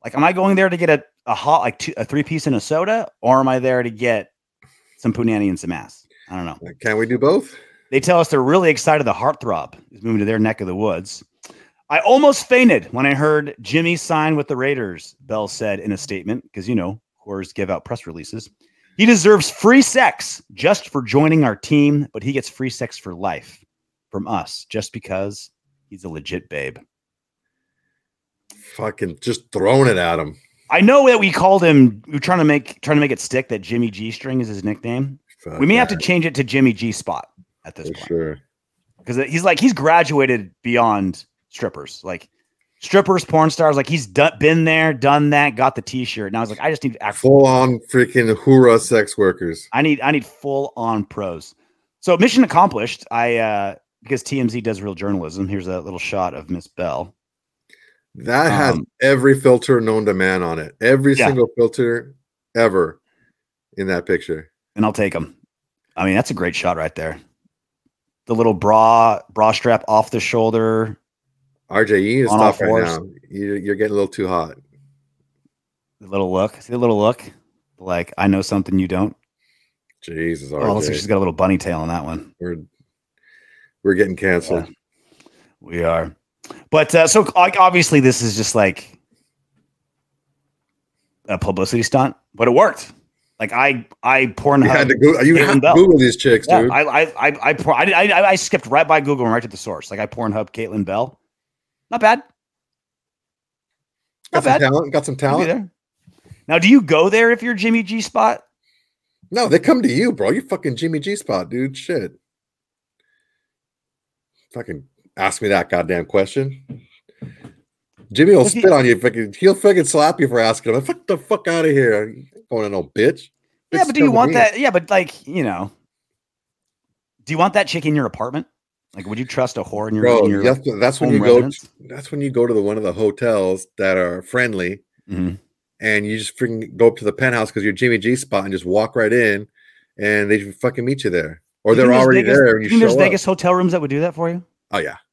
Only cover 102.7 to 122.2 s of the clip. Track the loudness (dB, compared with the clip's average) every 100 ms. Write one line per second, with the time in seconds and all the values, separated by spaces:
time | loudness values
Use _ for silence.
102.7 | _ _ _ _ _ _ _ _ _ _
103.7 | _ _ _ _ _ -4 -2 2 2 2
104.7 | 0 0 -4 -4 -4 -2 0 -2 -4 -6
105.7 | _ _ _ _ _ _ -20 -2 2 6
106.7 | 6 6 4 4 4 4 2 -2 -2 0
107.7 | 0 -2 -6 -6 0 0 -2 _ _ _
108.7 | _ _ _ _ _ _ -4 2 2 4
109.7 | 2 2 0 -2 -2 -2 -2 -4 -6 -6
110.7 | -6 -6 -6 -6 -8 -6 -6 -4 -6 -6
111.7 | -8 -6 -6 -6 _ _ _ _ _ _
112.7 | _ _ _ _ _ _ _ _ _ _
113.7 | _ _ _ _ _ _ _ _ -16 -14
114.7 | -16 -18 _ _ -4 -4 -2 0 0 0
115.7 | -2 -2 -4 -2 -2 0 -4 -6 -10 _
116.7 | -20 _ _ _ _ -20 -20 -20 _ _
117.7 | _ _ _ _ 2 6 8 6 4 4
118.7 | 6 4 4 2 -2 -8 2 2 4 4
119.7 | 4 2 2 2 2 0 2 0 0 -2
120.7 | -2 -2 -10 -4 -6 -2 -4 -2 0 2
121.7 | 2 2 2 -2 -12